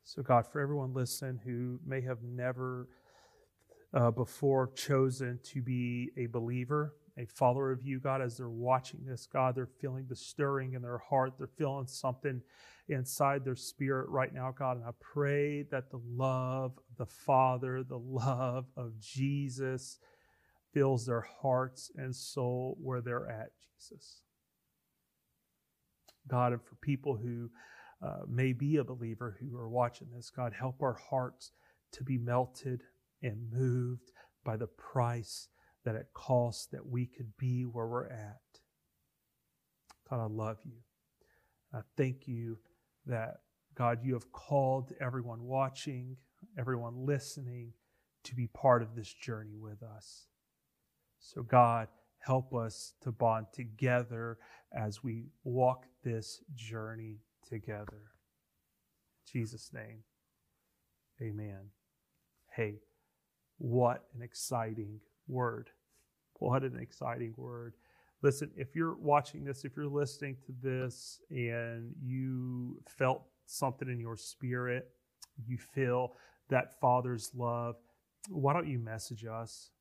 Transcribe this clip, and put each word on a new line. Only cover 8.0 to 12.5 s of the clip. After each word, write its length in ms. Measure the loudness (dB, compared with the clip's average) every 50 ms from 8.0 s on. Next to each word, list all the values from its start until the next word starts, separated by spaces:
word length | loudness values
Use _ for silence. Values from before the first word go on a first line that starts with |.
| 0 0 0 2
as 160 | 0 -2 -4 -6
they're 120 | -8 -6
watching 540 | -6 -2 4 6 6 6 4 -2 -12 -12 -8
this, 220 | -8 -8 -8 -10
God, 300 | -2 2 4 4 4 4
they're 140 | 2 -2 -4 -6 _
feeling 240 | -6 -4 -4 -6 -6 -8
the 80 | -8
stirring 580 | -10 -10 -12 -2 0 0 2 2 0 0 -2 -4
in 80 | -6
their 180 | -6 -6 -6 -6
heart. 340 | -2 2 4 4 4 4 0 -6
They're 100 | -10 -10 _ -2
feeling 300 | -2 0 0 -2 -4 -6
something 540 | -8 -2 -2 -2 -2 0 -2 -2 -2 -2 -6 _